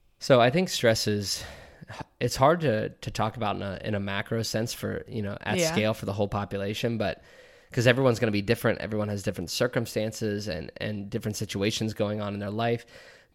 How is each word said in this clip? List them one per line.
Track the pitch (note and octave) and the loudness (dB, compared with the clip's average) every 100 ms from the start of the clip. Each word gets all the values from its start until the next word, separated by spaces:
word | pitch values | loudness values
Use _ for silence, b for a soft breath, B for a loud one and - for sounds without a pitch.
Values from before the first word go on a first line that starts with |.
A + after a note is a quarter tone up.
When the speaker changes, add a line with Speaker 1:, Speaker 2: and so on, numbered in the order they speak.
| _ _ | _ _
Speaker 1:
So | - B2+ | 4 6
I | A#2+ | 6
think | D#3 F#3 | 4 0
stress | - A#2 A2 - | 2 4 4 2
is, | G#2 G2 - B B B B B B - _ | 0 -2 -6 B B B B B B -14 _
it's | B2 - | -4 4
hard | C3+ F3 | 6 6
to, | D3+ G#2+ G#2+ | 2 0 -2
to | - - | -6 -8
talk | - G#2+ G#2+ | -2 -2 0
about | G#2+ F#2+ | -2 -2
in | |
a, | G2 F#2 | -4 -6
in | - G#2 | -4 -2
a | |
macro | G2 G2 - A#2 | -2 -4 -2 -2
sense | A2 A2 A2+ | -2 -2 -2
for, | - G#2 G2+ - | -4 -6 -6 -6
you | A2+ | -6
know, | G2+ G2+ | -6 -6
at | - G#2+ | -2 0
Speaker 2:
Yeah. | D#3+ | 2
Speaker 1:
scale | E3 G#2+ | 2 0
for | A2 G#2 | 0 -4
the | |
whole | G2+ G2+ | -2 0
population, | G#2 G2+ G2+ G2+ G#2+ A#2 A2+ | -2 -4 -4 -4 -2 -2 0
but | G2+ - b b b b b | -2 -4 b b b b b
'cause | - A#2+ | 4 6
everyone's | B2 C3+ A#2 | 6 6 4
gonna | A2+ | 2
be | G#2 | 2
different. | G2+ A#2 A#2+ - | 2 2 2 0
Everyone | F#2+ G#2+ G#2 | -2 -2 -2
has | G#2 | -2
different | G2 F#2+ E2+ | -4 -4 -6
circumstances | - B2 B2+ A2+ A2+ G#2+ - A2 G#2 G#2 | 0 0 0 -2 -2 -4 -2 -4 -2 -4
and, | E2 - - | -6 -8 -8
and | G#2+ G#2 G2+ | -6 -6 -6
different | A2 G#2+ G#2 | -4 -4 -4
situations | G#2+ G2+ G2+ A2 A2 | -4 0 0 0 -2
going | G#2 G#2 G#2+ | -2 -2 -2
on | G2+ | -4
in | G2+ | -4
their | G2+ | -4
life, | G#2 A#2 A#2+ - B B B B | -2 0 -2 -4 B B B B